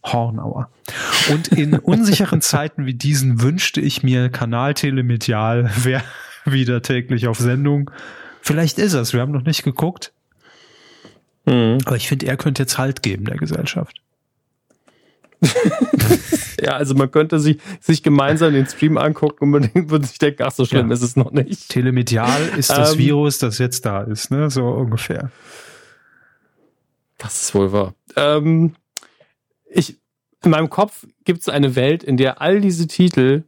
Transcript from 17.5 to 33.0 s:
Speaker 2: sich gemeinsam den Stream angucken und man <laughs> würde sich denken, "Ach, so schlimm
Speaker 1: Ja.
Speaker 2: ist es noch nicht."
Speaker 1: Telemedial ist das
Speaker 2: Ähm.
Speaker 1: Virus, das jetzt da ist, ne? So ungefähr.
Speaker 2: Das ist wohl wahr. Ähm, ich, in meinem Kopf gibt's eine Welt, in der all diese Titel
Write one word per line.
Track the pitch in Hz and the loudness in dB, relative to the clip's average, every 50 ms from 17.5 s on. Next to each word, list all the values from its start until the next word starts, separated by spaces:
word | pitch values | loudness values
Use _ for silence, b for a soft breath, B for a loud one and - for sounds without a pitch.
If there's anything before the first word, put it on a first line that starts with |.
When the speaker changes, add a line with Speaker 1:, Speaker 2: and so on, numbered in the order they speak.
| 151 151 B B 196 170 | 2 0 B B -14 -12
Speaker 2:
sich | _ - 160 156 _ | _ 0 0 2 _
gemeinsam | 160 147 143 135 139 156 156 165 160 147 | 4 4 4 4 2 2 2 2 4 4
den | 135 135 | 2 2
Stream | - - - - 156 156 - | 0 0 0 0 2 2 2
angucken | - 151 156 - - 151 - _ 147 143 143 | 0 0 0 0 -2 -2 -2 _ 0 2 4
und | 147 139 110 - | 4 2 4 2
man | 175 180 151 | 0 0 2
<laughs> | |
würde | 156 156 143 127 | 0 0 0 -2
sich | - - | -4 0
denken, | - 147 147 - - | 0 0 0 0 -4
"Ach, | 135 | -4
so | - - 131 | 0 -2 -2
schlimm | 123 - 131 123 113 | 2 2 2 2 2
Speaker 1:
Ja. | 117 | 0
Speaker 2:
ist | 120 123 | -2 -2
es | 120 123 | 0 2
noch | 139 127 - | 2 0 2
nicht." | - 143 127 - 202 - - - | 2 0 0 0 -4 -10 -10 -4
Speaker 1:
Telemedial | - 127 123 127 127 127 120 - 120 113 113 120 127 143 156 165 - 160 | -2 0 0 2 0 0 0 0 0 0 0 0 0 0 -2 -2 -2 -2
ist | 135 - | -2 0
das | 135 147 147 151 156 | 2 4 4 4 4
Speaker 2:
Ähm. | 156 | 4
Speaker 1:
Virus, | - 143 147 143 147 147 139 - | 4 4 4 2 2 0 0 0
das | - 120 107 - | -2 -2 0 -2
jetzt | 127 123 123 - - | -2 -2 -2 -4 -4
da | 113 101 98 | -4 -4 -4
ist, | 101 110 107 107 - - | -4 -6 -6 -8 -4 -4
ne? | 131 139 151 151 | -2 0 0 0
So | 127 131 127 120 | 0 0 -2 0
ungefähr. | 123 - 131 120 110 117 - - 165 - - 131 B B B B B B B B B B B B B B B B B B B B B B B B B B B B _ _ _ _ _ _ _ _ _ _ | 0 -2 -2 -2 -2 -4 -4 -6 -8 -6 -8 -10 B B B B B B B B B B B B B B B B B B B B B B B B B B B B _ _ _ _ _ _ _ _ _ _
Speaker 2:
Das | - 110 - - - | -14 -10 -8 -6 -6
ist | - - | -2 0
wohl | 101 98 95 | 0 0 2
wahr. | 98 104 98 95 95 _ _ _ - | 0 -2 -4 -4 -8 _ _ _ -4
Ähm, | - 143 147 151 151 147 160 165 160 165 165 160 _ _ _ _ - b b b b b b b b _ _ _ _ _ _ | -2 0 2 0 0 2 2 2 2 2 0 -2 _ _ _ _ -18 b b b b b b b b _ _ _ _ _ _
ich, | - - 151 - - _ _ _ _ _ _ _ _ _ - | -2 -2 -2 -2 -6 _ _ _ _ _ _ _ _ _ 2
in | 175 | 2
meinem | 160 151 160 156 | 4 4 0 -2
Kopf | - - 202 208 - - - - _ _ _ | 0 0 -2 -2 -2 -18 -20 -20 _ _ _
gibt's | - 175 170 - - | -2 -2 -2 -2 -4
eine | - 143 143 135 127 | 0 2 2 2 2
Welt, | 127 123 135 156 175 - | 2 2 2 0 0 0
in | - 135 123 | -2 0 2
der | 131 131 127 - | 2 0 0 -2
all | - 160 190 208 | 0 2 2 2
diese | 202 196 180 165 170 156 | 2 2 0 0 -2 -4
Titel | - - | 2 2